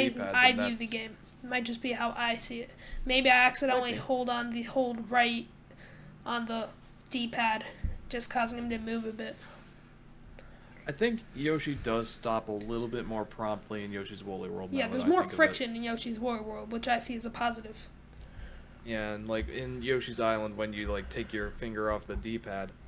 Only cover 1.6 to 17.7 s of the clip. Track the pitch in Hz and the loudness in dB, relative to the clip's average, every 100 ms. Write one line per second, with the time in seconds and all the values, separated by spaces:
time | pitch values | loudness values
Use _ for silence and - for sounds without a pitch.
1.6 | 240 233 254 233 233 240 233 233 - 233 | -2 -2 -2 0 0 0 0 0 -2 -6
2.6 | 240 - - - - 254 262 247 254 254 | -8 -14 -8 -4 4 6 10 10 8 6
3.6 | 269 254 247 233 - 254 247 240 240 233 | 4 4 2 -2 0 2 2 0 -2 -4
4.6 | 233 269 247 233 202 247 240 233 - - | 0 2 2 -2 2 4 6 2 -4 -16
5.6 | - - - - - - - 240 226 226 | -20 -20 -18 -18 -18 -10 -4 -2 0 -2
6.6 | 214 - - - - 254 233 247 226 220 | -4 -10 -20 -20 -4 -2 0 2 2 2
7.6 | - - - - - 240 233 247 233 240 | -4 -4 -4 -4 -4 -4 0 2 2 0
8.6 | 240 226 226 226 220 214 220 - - - | -2 -2 -2 -2 -2 -6 -8 -10 -16 -18
9.6 | - - - - - - - - - - | -20 -20 -20 -20 -20 -20 -18 -18 -18 -20
10.6 | - - - 139 233 226 - 127 147 156 | -20 -10 -8 2 2 2 -6 0 2 2
11.6 | 151 139 120 113 113 - 117 113 - 104 | 0 -2 2 2 0 -2 0 0 0 -4
12.6 | 107 117 117 120 110 110 104 - 107 104 | -2 -2 -2 -4 -2 -4 -4 -4 -2 -2
13.6 | - 107 101 101 95 98 98 95 92 - | -4 -6 -4 -6 -6 -8 -8 -6 -6 -6
14.6 | 190 269 226 254 254 359 - - 302 - | -4 -2 -2 0 4 4 4 4 4 4
15.6 | 240 226 240 233 240 220 240 226 214 214 | -4 -4 -4 -4 -4 -2 -2 -2 -6 -10
16.6 | 214 226 247 233 - 233 226 - 240 226 | -6 -4 0 0 0 -4 -6 -2 -2 -2
17.6 | 214 | -8